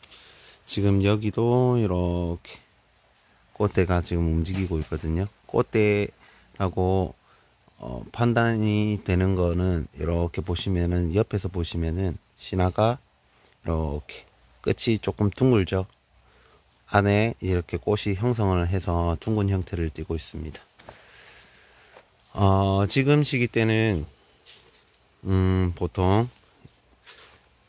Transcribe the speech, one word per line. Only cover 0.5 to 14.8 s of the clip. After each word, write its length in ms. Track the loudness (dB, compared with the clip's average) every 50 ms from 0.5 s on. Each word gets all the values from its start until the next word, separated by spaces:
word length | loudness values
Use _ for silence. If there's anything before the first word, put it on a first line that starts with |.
| -20 _ _
지금 340 | -8 -4 0 2 2 2 4
여기도 760 | 4 2 2 2 -2 -4 -2 0 0 2 4 4 4 4 2
이렇게 840 | 2 2 0 0 0 0 0 0 -2 -2 -4 -6 -8 -10 -18 -20 -20 _ _ _ _ _ _ _ _ _ _ _ _ _ _ _ _ _ _ _
꽃대가 480 | -2 -2 0 2 0 0 2 0 0
지금 260 | 0 -2 -2 0 0
움직이고 500 | 0 0 0 -2 -2 -4 -4 -4 -4 -4 -6
있거든요. 460 | -4 -6 -8 -6 -4 -4 -2 -2 -4 -6 -8 _ _
꽃대라고, 1700 | -4 -2 -2 -2 0 0 2 2 2 2 0 -2 -4 -8 _ -20 -20 _ _ _ _ _ -4 -4 -2 0 0 0 2 2 0 0 -2 -6 -14 _ _ _ _ _ _ _ _ _ _ _
어, 260 | _ -12 -12 -10 -12 -12 -12
판단이 920 | -4 -2 0 2 2 2 2 2 0 0 0 0 2 0 0 0 -2 -4 -2
되는 300 | 0 2 2 2 2 2
거는 520 | 2 0 0 2 0 0 0 0 -2 -4 -6 -8
이렇게 440 | -6 -4 -2 0 0 -2 -2 -4 -6
보시면은, 720 | -4 -4 -4 -4 -2 -2 0 0 0 0 0 0 0 0 0
옆에서 320 | 0 0 0 -2 -4 -6
보시면은 720 | -4 -4 -6 -6 -4 -4 -4 -4 -2 -2 -2 -4 -4 -6 -8 -14 _ _
신화가 640 | _ -12 -4 -2 0 0 0 2 2 0 0 0 -2 -10 _ _ _ _ _ _ _ _ _ _ _ _
이렇게 600 | -4 -4 -2 -2 -4 -6 -8 -10 -14 -20 -20 -20 _ _ _ _ _ _ _
끝이 400 | -4 -4 -4 -2